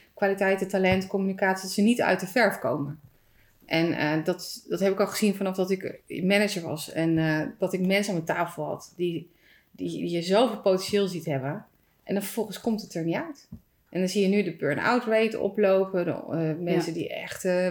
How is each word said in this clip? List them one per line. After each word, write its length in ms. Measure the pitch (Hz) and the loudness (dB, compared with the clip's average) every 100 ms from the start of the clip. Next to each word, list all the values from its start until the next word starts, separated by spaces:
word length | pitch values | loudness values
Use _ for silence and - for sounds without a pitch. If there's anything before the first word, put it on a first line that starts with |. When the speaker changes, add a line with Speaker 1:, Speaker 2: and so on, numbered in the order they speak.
| _ | _
Speaker 1:
kwaliteiten, 540 | - 196 196 196 196 190 | 0 0 2 2 2 0
talent, 380 | 190 185 190 190 | 2 4 2 0
communicatie, 560 | 196 196 190 190 190 | -2 -2 0 0 0
dat 80 | 185 | -2
ze 80 | 214 | 2
niet 180 | 208 240 | 4 4
uit 200 | - 185 | 2 2
de 60 | 185 | 0
verf 320 | 254 208 - | 2 2 2
komen. 420 | 117 139 143 147 - _ _ _ _ _ - | -4 -2 -4 -8 -16 _ _ _ _ _ -4
En, 260 | 165 170 | 0 0
eh, 320 | - 151 156 | 0 0 0
dat, 400 | 156 180 - - - | -2 -4 -8 -14 -6
dat 120 | 170 | 0
heb 120 | 196 | 2
ik 80 | 190 | 2
al 60 | 196 | 0
gezien 280 | - 214 | 2 0
vanaf 220 | 190 190 185 | 2 -2 -2
dat 140 | 185 | 0
ik 300 | 190 - - _ - | -2 -4 -10 _ -2
manager 400 | 180 202 208 190 | 2 4 4 -2
was 300 | 165 156 - | -6 -8 -6
en, 260 | - 165 160 | -2 2 2
eh, 220 | 160 156 - - | 2 0 -2 -4
dat 140 | 185 | -2
ik 80 | 185 | 0
mensen 280 | 185 196 208 | 2 2 0
aan 80 | 175 | -2
mijn 140 | 160 165 | -2 -2
tafel 260 | 160 - | -4 -4
had 280 | 151 - - - | -8 -8 -12 -6
die, 340 | 180 165 165 _ _ _ _ | -4 -4 -10 _ _ _ _
die, 180 | - 175 165 | -10 -8 -6
die 120 | 170 | -4
je 120 | 170 | -4
zoveel 380 | 170 196 254 208 | 2 4 4 2
potentieel 460 | 196 185 - 208 196 | 2 2 2 0 0
ziet 160 | 175 | -2
hebben. 400 | 151 135 135 185 - _ _ _ | -2 -2 -2 -8 -12 _ _ _
En 100 | - | -4
dan 80 | 196 | -4
vervolgens 380 | 196 - 214 180 | -2 -6 -6 -4
komt 220 | 240 214 | -2 -2
het 120 | - | -4
er 100 | 170 | -4
niet 100 | 165 190 | -2 -2
uit. 320 | 330 - _ - _ _ _ | -6 -12 _ -20 _ _ _
En 80 | 175 | -2
dan 80 | 185 | 0
zie 140 | 202 | 2
je 60 | 190 208 | 4 4
nu 60 | |
de 140 | 180 165 | 0 -2
burn-out 480 | 143 143 - 247 | -2 0 2 2
rate 360 | 226 220 226 220 | 2 2 2 0
oplopen, 640 | 196 190 196 190 190 185 | -2 2 4 4 2 0
de, 60 | 175 | -2
eh, 540 | - - 160 160 160 | -4 -4 -2 -2 -2
mensen 280 | 175 180 165 | 0 0 0
Speaker 2:
Ja. 60 | 165 | -4
Speaker 1:
die 100 | - | -6
echt, 360 | - - - | -6 -10 -6
eh, 260 | 185 180 180 | -2 0 0